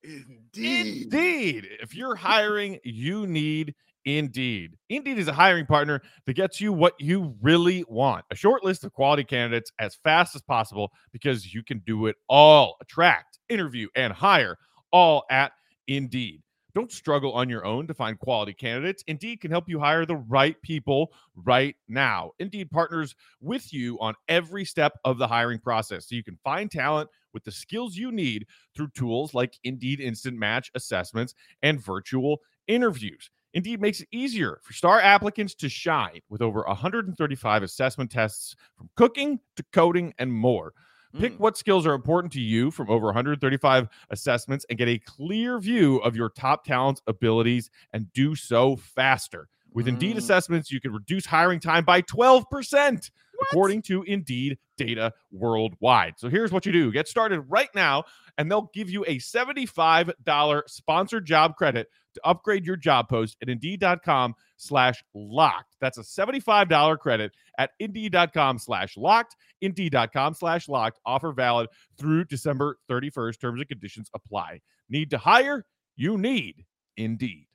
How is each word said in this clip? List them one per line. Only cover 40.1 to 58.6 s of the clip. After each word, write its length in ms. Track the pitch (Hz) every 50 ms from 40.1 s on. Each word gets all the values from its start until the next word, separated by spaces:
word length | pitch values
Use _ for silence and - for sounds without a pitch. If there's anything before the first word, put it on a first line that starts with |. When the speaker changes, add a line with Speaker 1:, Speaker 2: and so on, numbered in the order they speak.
| - -
Speaker 2:
and 140 | 127 127 123
more. 400 | 110 110 127 123 95 80 80 _ _ _ _ _ _ _ _ - 143
Pick 140 | 185 247 233
Speaker 1:
Mm. 40 | -
Speaker 2:
what 180 | 202 220 214
skills 300 | - - - 196 185 160
are 80 | 160 147
important 380 | 135 117 117 160 175 175 175 -
to 80 | 139
you 320 | 123 110 110 113 120 139 165
from 180 | - 135 104
over 200 | 110 117 107 107
a 20 | 98
hundred 280 | 117 127 143 147 139
thirty-five 460 | - 131 135 131 - 143 131 131 123 110 _ - - _
assessments 560 | 101 - - 143 123 120 - - 135 139 - -
and 80 | 120
get 120 | 110 123 120
a 100 | 120 107
clear 600 | _ - - _ 139 170 202 220 226 247 247 240
view 380 | 190 196 240 240 185 143 135 127
of 180 | - 120 117
your 140 | 113 117 110
top 340 | _ - - 131 147 - _
talent's 360 | - 135 127 131 135 135 - _
abilities 640 | - 107 - - 113 113 113 117 117 120 123 113 - _ _ _ _ -
and 200 | 110 110 90 _
do 220 | 123 135 147 156
so 400 | 139 - - 120 117 127 135 135
faster. 720 | 123 - - _ - 131 135 131 107 - - - 85 78 _ _ _ _ _ _
With 140 | 117 117
Indeed 300 | 127 127 120 123 196 226
Speaker 1:
Mm. 20 | 214
Speaker 2:
assessments, 540 | 190 - 196 185 175 - 170 165 147 - 135
you 80 | 131
can 120 | - 139 107
reduce 320 | 107 104 - 170 196 -
hiring 360 | - - 160 170 180 180 170
time 240 | - 165 160 170 165
by 160 | 180 180 180
twelve 500 | 175 - - 202 240 254 262 254 233 _
percent, 600 | - 277 254 - - 277 285 285 254 165 - - _ _ _ _ _
Speaker 1:
What? 100 | 440 523 523
Speaker 2:
according 340 | - 170 196 196 202 220 208
to 200 | - 190 185 190
Indeed 560 | 175 202 202 170 135 127 123 131 139 139 - _ _ _
data 360 | - 131 117 117 110 113 113 110 _ _ _
worldwide. 840 | - 92 98 117 113 110 110 110 87 - 104 123 123 113 90 82 82
So 120 | _ - 123
here's 220 | 139 202 226 214
what 160 | 175 185 -
you 60 | 196 175
do. 180 | 170 156 120
Get 160 | 107 135 156
started 360 | - - 240 226 220 196 160 139
right 300 | 131 160 214 277 285 _
now, 260 | 196 185 151 139 143 156 - - _ _ _ _
and 140 | - 151 156
they'll 200 | 196 214